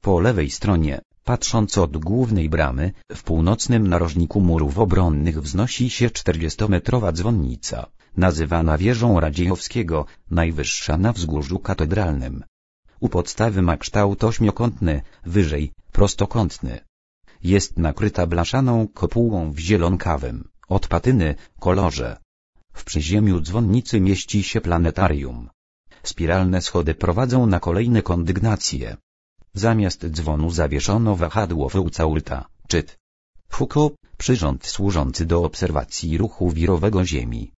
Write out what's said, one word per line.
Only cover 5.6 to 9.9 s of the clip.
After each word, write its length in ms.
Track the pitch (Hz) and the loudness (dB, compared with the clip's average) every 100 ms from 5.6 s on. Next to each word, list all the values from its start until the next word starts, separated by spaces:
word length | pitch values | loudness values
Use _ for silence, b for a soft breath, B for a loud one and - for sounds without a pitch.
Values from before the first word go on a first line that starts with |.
| 117 - 123 | -2 -2 -4
się 200 | - 113 | 0 -2
czterdziestometrowa 1000 | - - 80 80 - 107 90 - 123 101 | 0 -2 0 -2 -2 0 2 2 0 0
dzwonnica, 760 | 80 101 110 67 60 - 58 60 - b - | -2 0 0 -2 -6 -8 -10 -12 -18 b 0
nazywana 600 | 92 76 78 85 82 78 | 2 2 0 2 2 2
wieżą 420 | 98 120 120 92 | 2 2 4 4
Radziejowskiego, 840 | 78 76 87 90 - 120 87 | 2 0 0 0 -4 -4 -2